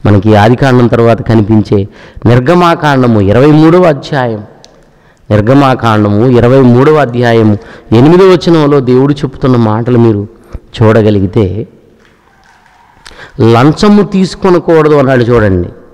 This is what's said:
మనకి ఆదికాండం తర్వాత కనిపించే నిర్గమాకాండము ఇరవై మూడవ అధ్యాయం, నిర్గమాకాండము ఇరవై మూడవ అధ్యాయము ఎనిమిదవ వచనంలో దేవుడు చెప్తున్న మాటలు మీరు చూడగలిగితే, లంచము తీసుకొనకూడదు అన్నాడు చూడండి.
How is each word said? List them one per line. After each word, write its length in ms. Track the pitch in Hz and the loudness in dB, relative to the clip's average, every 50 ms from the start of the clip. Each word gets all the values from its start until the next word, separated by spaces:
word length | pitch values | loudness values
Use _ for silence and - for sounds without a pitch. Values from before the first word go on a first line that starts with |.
| - | 0
మనకి 280 | 110 101 101 92 107 107 | 0 -2 0 0 2 2
ఆదికాండం 520 | 104 101 113 123 120 143 135 123 123 120 | 2 2 2 0 0 0 0 0 2 0
తర్వాత 360 | 113 113 113 117 117 113 107 - | 0 0 0 0 0 0 -2 -2
కనిపించే 640 | - 113 113 107 98 110 107 101 - 113 101 98 107 - - - - - - - | -2 -2 -2 0 0 0 -2 0 -2 -2 -4 -4 -6 -12 -20 -20 -20 -20 -4 -2
నిర్గమాకాండము 920 | 104 120 123 127 127 175 180 175 170 165 - - 151 143 131 127 120 117 107 | 0 0 0 0 0 0 0 0 0 -2 -2 -2 -2 0 0 0 0 0 0
ఇరవై 300 | 101 95 104 117 135 151 | 0 0 0 2 2 4
మూడవ 320 | 147 156 156 160 165 180 180 | 4 4 4 4 2 2 2
అధ్యాయం, 600 | 170 151 135 - - 156 143 127 120 113 104 104 - - - _ - _ _ _ _ _ _ _ _ _ _ _ _ | 0 -2 -4 -6 -8 -6 -6 -4 -4 -6 -8 -12 -18 -20 -20 _ -20 _ _ _ _ _ _ _ _ _ _ _ _
నిర్గమాకాండము 960 | 107 104 101 113 135 139 143 131 127 123 117 117 110 107 107 104 104 104 117 | -2 -2 0 0 0 2 2 0 -2 -2 -2 -2 0 0 0 0 0 0 0
ఇరవై 340 | 131 123 120 120 120 127 135 | 2 2 2 2 2 2 2
మూడవ 340 | 135 123 117 120 135 123 - | 2 2 2 2 2 2 2
అధ్యాయము 640 | 151 143 123 120 123 123 120 117 113 110 107 104 101 - - - - - - 107 | 0 0 -2 -4 -4 -2 0 0 0 0 0 -2 -2 -6 -16 -20 -20 -8 -2 0
ఎనిమిదవ 320 | 113 123 151 170 180 196 | 2 4 4 4 4 4
వచనంలో 560 | 190 185 170 - 180 170 160 151 143 147 143 | 4 2 0 0 0 0 0 0 0 0 -2
దేవుడు 320 | 127 120 127 127 135 143 147 | 0 0 0 0 0 -2 -2
చెప్తున్న 440 | 143 - 135 - - - 135 127 | -4 -6 -10 -10 -6 -4 -2 0
మాటలు 420 | 120 113 107 107 110 117 113 123 117 | 0 0 -2 -2 -4 -4 -2 0 0
మీరు 300 | 117 113 110 101 101 104 - - _ - - - _ - - - 117 | 2 0 0 -2 -6 -10 -14 -20 _ -20 -20 -20 _ -18 -6 -2 0
చూడగలిగితే, 840 | 107 110 110 104 107 107 101 95 92 92 117 104 92 92 104 117 - - - _ _ _ _ _ _ _ _ _ _ _ _ _ _ _ _ _ _ _ _ _ _ _ _ _ - - - - - - - | 2 2 2 0 0 0 0 -2 -2 -2 -2 -2 -2 -4 -8 -12 -14 -16 -20 _ _ _ _ _ _ _ _ _ _ _ _ _ _ _ _ _ _ _ _ _ _ _ _ _ -20 -20 -20 -20 -20 -6 -2
లంచము 600 | 107 113 117 117 127 151 156 - - 208 208 208 202 | 0 2 2 2 2 0 0 0 0 2 2 2 0
తీసుకొనకూడదు 920 | - - 190 190 170 - - - 185 180 170 135 - 165 160 151 156 151 | 0 -2 -4 -4 -4 -6 -4 -2 0 0 0 0 0 0 0 2 2 2
అన్నాడు 280 | 147 135 131 135 127 120 | 0 2 0 0 0 0
చూడండి. 460 | 110 123 117 107 104 95 90 87 82 - - - - | 0 0 0 0 0 -2 -2 -4 -8 -12 -20 -20 -20